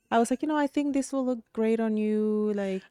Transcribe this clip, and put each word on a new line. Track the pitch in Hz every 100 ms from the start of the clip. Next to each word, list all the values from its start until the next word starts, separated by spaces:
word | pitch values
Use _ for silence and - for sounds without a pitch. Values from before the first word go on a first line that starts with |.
| _
I | 226
was | 233
like, | 254
"You | 311
know, | 302
I | 285
think | 294 285
this | 269 262
will | 269
look | 254 240 -
great | - 220 226
on | 220 214
you." | 214 214 214 214 214 202
Like | 196 190 -